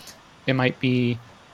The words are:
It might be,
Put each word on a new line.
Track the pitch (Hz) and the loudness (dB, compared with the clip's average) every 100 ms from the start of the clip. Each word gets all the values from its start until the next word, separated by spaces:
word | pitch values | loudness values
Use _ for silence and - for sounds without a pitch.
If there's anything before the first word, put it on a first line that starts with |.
| - - - - - | -20 -20 -20 -10 -2
It | |
might | 131 127 - | 0 0 0
be, | 131 127 120 120 - - - | 0 2 0 -2 -10 -20 -20